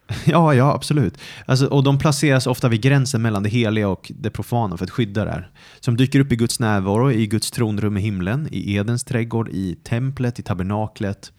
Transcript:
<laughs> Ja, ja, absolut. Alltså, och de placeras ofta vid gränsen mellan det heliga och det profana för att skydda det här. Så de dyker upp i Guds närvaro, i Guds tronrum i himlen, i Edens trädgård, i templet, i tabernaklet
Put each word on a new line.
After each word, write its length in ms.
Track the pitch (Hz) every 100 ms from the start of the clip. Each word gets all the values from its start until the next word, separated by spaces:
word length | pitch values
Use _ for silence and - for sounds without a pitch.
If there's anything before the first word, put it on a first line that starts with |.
| -
<laughs> 180 | - -
Ja, 280 | 156 160
ja, 200 | 135 135
absolut. 440 | 131 - 147 101 - - - -
Alltså, 200 | 127 135
och 160 | 143
de 140 | 135 139
placeras 480 | 156 139 156 131 123
ofta 220 | 123 131
vid 120 | 113
gränsen 400 | 127 139 131 110
mellan 220 | 113 104
det 60 | 101
heliga 380 | 117 110 110 101
och 220 | 92 - -
det 140 | 107
profana 480 | - 101 120 110 87
för 80 | 92
att 60 |
skydda 340 | - 110 101 92
det 60 |
här. 200 | 82 90 - - -
Så 120 | -
de 60 | 117
dyker 220 | 131 139
upp 120 | 139
i 40 | 127
Guds 240 | 117 -
närvaro, 520 | 113 104 95 104 135
i 160 | 113 110
Guds 240 | 107 -
tronrum 460 | - 113 104 104 104
i 40 |
himlen, 460 | 101 98 90 127 156
i 220 | 98 98 101
Edens 280 | 104 120
trädgård, 460 | - 120 113 113 113
i 260 | 76 95 82
templet, 560 | - 117 135 139 123 117
i 40 |
tabernaklet 880 | - 95 92 104 107 - 104 95 -